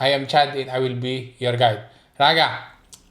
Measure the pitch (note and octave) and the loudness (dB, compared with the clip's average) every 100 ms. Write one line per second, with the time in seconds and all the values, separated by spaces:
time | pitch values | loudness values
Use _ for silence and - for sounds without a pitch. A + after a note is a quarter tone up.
0 | C3+ C#3 C3+ D3 C#3+ C#3 C3 B2+ C3 B2 | 0 0 2 2 2 -2 -6 -2 -2 -4
1 | B2+ B2+ A#2+ - B2 A#2+ A#2+ G#2 - - | -6 -6 -10 -6 -4 2 2 0 -8 -20
2 | _ - C#3+ E3 C#3 A2+ - - _ - | _ 0 2 2 0 -2 -14 -20 _ -20
3 | _ | _